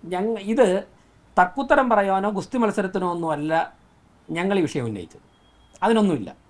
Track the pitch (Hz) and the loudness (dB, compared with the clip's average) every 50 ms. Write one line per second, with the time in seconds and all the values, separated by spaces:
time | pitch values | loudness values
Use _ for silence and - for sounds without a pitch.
0 | - 170 180 180 196 220 226 208 196 202 226 277 247 190 180 196 - - _ _ | -10 -6 -6 -4 -4 -4 -4 -6 -4 -4 2 4 4 4 4 0 -4 -8 _ _
1 | _ _ _ _ _ _ _ - 180 180 - 269 277 262 311 277 262 247 233 208 | _ _ _ _ _ _ _ 4 4 4 2 -6 0 2 4 4 4 4 2 2
2 | 202 196 190 190 196 208 214 190 - - - 254 233 208 202 - 196 190 180 196 | 2 2 0 0 0 -2 -4 -4 -8 -6 -2 0 0 0 0 -2 -4 -2 -2 -4
3 | 180 180 175 175 170 160 156 143 147 156 160 165 170 - - _ _ _ _ _ | -2 -2 -4 -4 -4 -4 -4 -4 -2 -2 -2 -2 -2 -4 -10 _ _ _ _ _
4 | _ _ _ _ _ - 160 165 175 196 202 196 165 139 - 147 123 117 107 98 | _ _ _ _ _ -8 -6 -4 -2 0 0 0 0 0 -2 -4 -6 -6 -6 -8
5 | 85 - - - _ _ _ _ _ _ _ _ _ _ _ - - 208 233 220 | -12 -14 -18 -20 _ _ _ _ _ _ _ _ _ _ _ -2 0 2 4 4
6 | 208 196 165 127 101 - - _ _ | 4 2 0 -2 -4 -10 -14 _ _